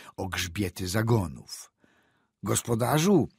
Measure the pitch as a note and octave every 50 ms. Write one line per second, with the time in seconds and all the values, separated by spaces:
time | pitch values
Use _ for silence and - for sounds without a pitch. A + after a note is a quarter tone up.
0 | - - - - F#2+ F#2+ F2+ F2+ F2+ F2+ E2 F#2 G#2 F#2 - - G2 F#2 F2 A2
1 | A2 A2+ B2 A2+ F#2+ D#2+ C#2 B1 - - - - - - _ _ _ _ _ _
2 | _ _ _ _ _ _ _ _ - - A2+ G#2+ - - A#2+ A2+ A#2 A#2 B2+ D3+
3 | D#3 F#3 G#3 F3 A#2 - -